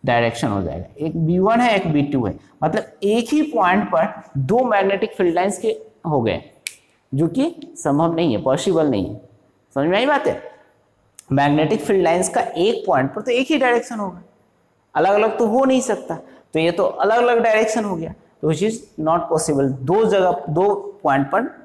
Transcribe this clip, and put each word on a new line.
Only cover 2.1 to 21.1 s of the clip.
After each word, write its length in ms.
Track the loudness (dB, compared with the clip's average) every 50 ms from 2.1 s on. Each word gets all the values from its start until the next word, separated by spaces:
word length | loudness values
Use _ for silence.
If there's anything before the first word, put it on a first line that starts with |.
| 0 -2 -2
है, 80 | -2 -4 -8 -14 -20 _ _ -4
मतलब 340 | -2 -2 -2 -6 -6 -14 -4 -2
एक 280 | 0 0 0 0 0 0
ही 100 | 0 0
point 400 | 0 0 0 2 4 4 2 0
पर 360 | 0 0 0 0 0 -4 -10 -18 -10 -6
दो 280 | -6 -2 0 2 2 2
magnetic 480 | 2 2 2 2 2 0 0 -2 -6 -2
field 200 | 0 0 2 2
lines 240 | 2 0 0 -2 -2
के 180 | -4 -4 -4 -4 -8 -20 _ _ _
हो 140 | -2 0 0 2
गए, 200 | 0 -2 -2 -6 -14 -20 _ _ -16 -16 -16 _ _ _ _ _ _ -2
जो 140 | 0 0 0
कि 460 | 2 0 0 0 -2 -6 -18 -20 -18
संभव 380 | -6 -2 0 2 2 2 2 0
नहीं 180 | 0 0 0 0
है, 100 | 0 0
possible 480 | 0 0 0 0 0 2 2 2 0
नहीं 180 | 0 -2 -2 -4
है। 120 | -8 -14 -16 -20 _ _ _ _ _ _ _ _ _
समझ 100 | -4 -2
में 100 | 0 0 0
आई 80 | 2
बात 200 | 2 0 0 0
है? 160 | -2 -4 -4 -8 -18 -20 -20 _ _ _ _ _ _ _ _ _ _ _ -20 -6 _ 0
Magnetic 480 | 2 2 2 2 2 2 2 0 -2
field 220 | 0 0 2 2 4
lines 260 | 4 2 2 0 0
का 120 | 0 -2
एक 420 | -2 -2 -2 0 0 0 0 -2 -2
point 260 | 0 0 2 0 0 -4
पर 80 | -6 -4
तो 80 | -2
एक 200 | 0 0 0 0
ही 80 | 0 2
direction 400 | 2 2 2 0 -2 -4 -8 -8
होगा, 240 | -8 -8 -8 -12 -20 _ _ _ _ _ _ _ _ _ _ _ _ _ _
अलग-अलग 440 | 0 2 2 4 2 2 0 0 0
तो 80 | 0 2
हो 160 | 2 2 2
नहीं 160 | 4 2 2
सकता, 340 | 2 0 -4 -4 -4 -10 -10
तो 440 | -12 -12 -20 -20 -20 _ _ -2 0
ये 120 | 0 0 0
तो 120 | 2 0
अलग-अलग 580 | -2 0 0 0 2 2 2 2 2 2 2 2
direction 420 | 2 2 2 2 0 0 -2 -4
हो 120 | -4 -6
गया, 180 | -6 -8 -10 -12 -16 _ _ _ _ -2
तो 60 | -2
which 140 | -2 0 0
is 120 | -2 -2 -4 -12 -18 _ -4
not 280 | -2 0 0 0 0 0
possible। 420 | -2 -2 0 0 0 0 2 0 -2 -4 -2
दो 220 | 0 2 2 2
जगह, 380 | 2 2 2 2 2 0 -2 -4 -4
दो 240 | 0 0 2 2 0 -2 -4 -12 -16 -4 -2
point 240 | 0